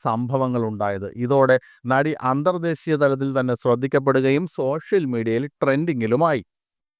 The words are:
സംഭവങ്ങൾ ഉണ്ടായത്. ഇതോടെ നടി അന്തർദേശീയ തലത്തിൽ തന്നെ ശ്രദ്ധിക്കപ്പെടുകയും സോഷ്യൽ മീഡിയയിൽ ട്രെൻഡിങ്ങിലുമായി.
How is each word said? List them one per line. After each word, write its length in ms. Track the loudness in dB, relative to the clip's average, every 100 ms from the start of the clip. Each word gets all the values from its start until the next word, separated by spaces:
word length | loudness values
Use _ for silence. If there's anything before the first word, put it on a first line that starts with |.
സംഭവങ്ങൾ 580 | -2 -2 -2 -2 -2 -2 -2
ഉണ്ടായത്. 440 | -2 -4 -4 -6 -6
ഇതോടെ 420 | 0 4 6 4 0 -12 -2
നടി 280 | 0 0 -2
അന്തർദേശീയ 720 | -2 0 0 -2 -2 -4 -2 2
തലത്തിൽ 360 | 2 2 -2
തന്നെ 220 | -2 -2 0
ശ്രദ്ധിക്കപ്പെടുകയും 880 | 0 0 2 0 2 2 2 2 0 -4
സോഷ്യൽ 500 | -4 -4 0 0 0
മീഡിയയിൽ 400 | -2 0 0 -2 -2
ട്രെൻഡിങ്ങിലുമായി. 840 | 0 0 0 -2 0 2 2 0 -6 _ _ _ _ _